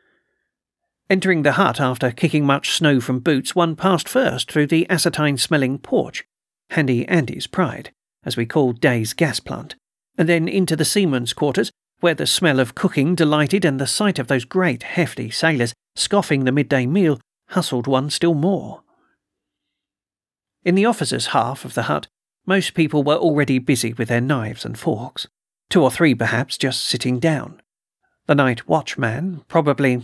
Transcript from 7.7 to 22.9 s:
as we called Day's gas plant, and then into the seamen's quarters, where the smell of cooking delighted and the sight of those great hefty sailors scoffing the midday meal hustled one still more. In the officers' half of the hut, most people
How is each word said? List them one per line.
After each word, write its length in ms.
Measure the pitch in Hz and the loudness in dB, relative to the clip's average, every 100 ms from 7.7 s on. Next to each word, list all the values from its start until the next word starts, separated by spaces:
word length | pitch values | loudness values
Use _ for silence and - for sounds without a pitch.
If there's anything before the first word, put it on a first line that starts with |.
| - - _ _ _ - | -4 -14 _ _ _ -8
as 100 | 120 | -4
we 100 | 117 | 0
called 360 | 160 131 117 | 2 2 2
Day's 320 | 143 120 110 | 0 0 -2
gas 260 | - 160 - | -2 -2 -2
plant, 360 | - 131 147 - _ _ _ - | -8 -12 -12 -18 _ _ _ -2
and 100 | 160 | 2
then 200 | 170 165 | 2 2
into 280 | 196 185 160 | 0 2 2
the 100 | 151 | 0
seamen's 480 | 208 185 127 120 | 2 2 0 -4
quarters, 380 | - 147 180 233 _ _ - | -2 -2 0 -2 _ _ -2
where 120 | 175 | 0
the 140 | 151 143 | 0 0
smell 320 | - 175 135 | 2 2 2
of 160 | 127 - | 0 0
cooking 400 | 185 - 143 175 | -2 2 0 2
delighted 480 | 151 151 147 196 | 2 2 2 2
and 160 | 175 135 | 0 0
the 80 | 135 | -2
sight 320 | - 208 - | 0 0 0
of 80 | 127 | 0
those 180 | 135 120 | -2 0
great 380 | 185 180 120 | 0 0 -2
hefty 460 | - - 147 - 110 | -6 -2 -2 -4 -8
sailors 440 | - 165 143 117 - _ - | -2 0 2 -2 -4 _ -8
scoffing 480 | - 202 - 139 | 0 0 2 0
the 80 | 127 | 2
midday 340 | 139 - 135 123 | 0 2 0 0
meal 340 | 185 170 139 _ _ _ | 2 2 0 _ _ _
hustled 380 | 185 - 123 120 | -4 -2 -4 0
one 220 | 131 143 | 0 0
still 240 | - 170 | 0 0
more. 500 | 156 170 185 113 - _ _ _ _ _ _ _ _ _ _ _ _ _ _ _ _ _ _ 180 | 2 0 -2 -6 -16 _ _ _ _ _ _ _ _ _ _ _ _ _ _ _ _ _ _ 0
In 100 | 185 | 2
the 100 | 220 | 2
officers' 420 | - 160 123 - | 0 -2 -4 -2
half 360 | 139 117 135 | 0 0 -6
of 100 | 127 | -8
the 100 | 120 | -6
hut, 240 | 117 151 - _ _ _ - | -4 -4 -6 _ _ _ -2
most 280 | 190 - | 0 0
people 300 | - 151 | 0 0